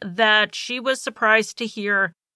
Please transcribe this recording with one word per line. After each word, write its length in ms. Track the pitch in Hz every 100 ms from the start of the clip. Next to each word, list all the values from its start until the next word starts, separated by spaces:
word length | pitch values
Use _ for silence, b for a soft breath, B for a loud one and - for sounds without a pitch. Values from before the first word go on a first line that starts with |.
that 520 | 202 175 220 214 208
she 260 | - - 247
was 220 | 247 262
surprised 560 | - 220 220 220 214 -
to 80 | 233
hear 480 | 214 202 202 190 - _